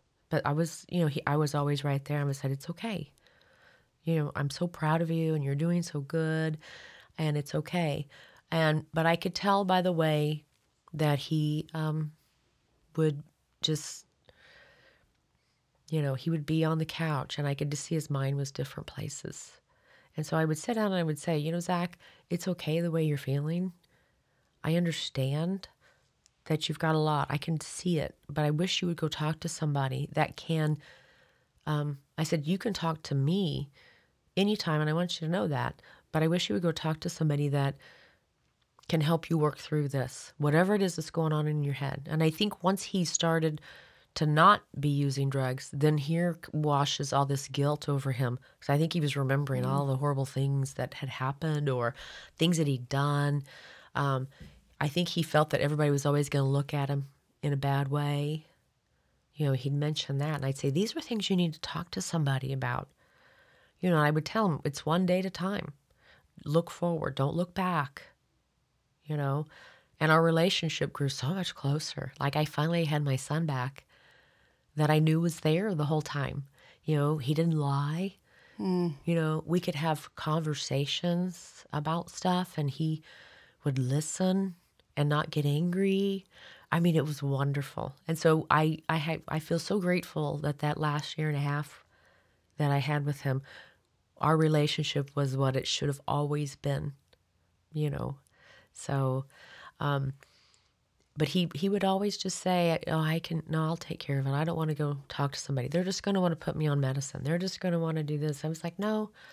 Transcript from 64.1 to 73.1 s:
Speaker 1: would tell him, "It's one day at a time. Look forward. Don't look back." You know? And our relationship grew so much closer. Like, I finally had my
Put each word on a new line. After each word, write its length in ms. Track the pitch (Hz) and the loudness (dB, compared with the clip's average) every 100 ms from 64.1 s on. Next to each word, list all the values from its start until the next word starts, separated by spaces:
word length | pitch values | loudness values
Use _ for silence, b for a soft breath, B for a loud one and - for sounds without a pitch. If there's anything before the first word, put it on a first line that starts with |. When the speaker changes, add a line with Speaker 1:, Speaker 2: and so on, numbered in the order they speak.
Speaker 1:
would 160 | 151 151 | 2 0
tell 200 | 220 208 | 0 2
him, 140 | 143 | 2
"It's 220 | 147 135 | -4 -4
one 220 | 151 170 180 | 0 2 2
day 140 | 185 | 2
at 40 | |
a 60 | 190 | 0
time. 420 | - 185 202 - - _ b b b b - | -4 -4 -4 -8 -12 _ b b b b -12
Look 240 | - 160 170 | 0 0 0
forward. 440 | - 175 165 - | -2 -2 0 -2
Don't 200 | 139 139 165 | -2 -2 0
look 180 | 175 | -4
back." 540 | - 185 165 139 - - _ _ _ _ _ _ _ _ _ 147 | -2 -2 0 -2 -8 -20 _ _ _ _ _ _ _ _ _ -8
You 100 | 151 | -4
know? 300 | 139 143 151 B B B B B | -2 -2 -4 B B B B B
And 140 | 156 | 6
our 100 | 160 | 6
relationship 680 | 165 165 175 - 160 - 143 | 6 6 4 2 -2 -2 -4
grew 160 | - 143 | -2 -2
so 200 | - 131 | 0 -2
much 220 | 190 175 | -2 -4
closer. 580 | - 139 151 - - 135 - | -2 0 0 -2 -8 -8 -4
Like, 160 | 143 147 | -2 0
I 80 | |
finally 400 | 151 - 156 170 | 0 0 0 2
had 180 | 156 151 | 2 2
my 140 | 143 | 2